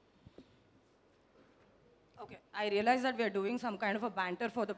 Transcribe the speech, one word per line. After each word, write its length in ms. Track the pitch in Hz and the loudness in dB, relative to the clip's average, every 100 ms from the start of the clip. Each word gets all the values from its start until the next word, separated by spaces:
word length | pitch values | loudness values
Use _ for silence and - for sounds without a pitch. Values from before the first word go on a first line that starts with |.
| _ _ - - - - _ _ _ _ _ _ _ - - _ _ _ _ _ _ - | _ _ -20 -20 -20 -20 _ _ _ _ _ _ _ -20 -20 _ _ _ _ _ _ -18
Okay, 420 | 415 - _ 202 208 | -18 -18 _ -2 2
I 80 | |
realize 320 | 202 220 254 254 | 4 6 4 4
that 160 | 233 | 2
we 60 | 226 | 0
are 100 | 196 | 0
doing 240 | 196 240 240 | -2 -2 -4
some 120 | 202 | -2
kind 200 | 208 208 | -2 0
of 60 | |
a 80 | 226 | -2
banter 420 | 190 185 175 233 | -2 -2 -2 -4
for 140 | 240 | -2
the 80 | 208 | -2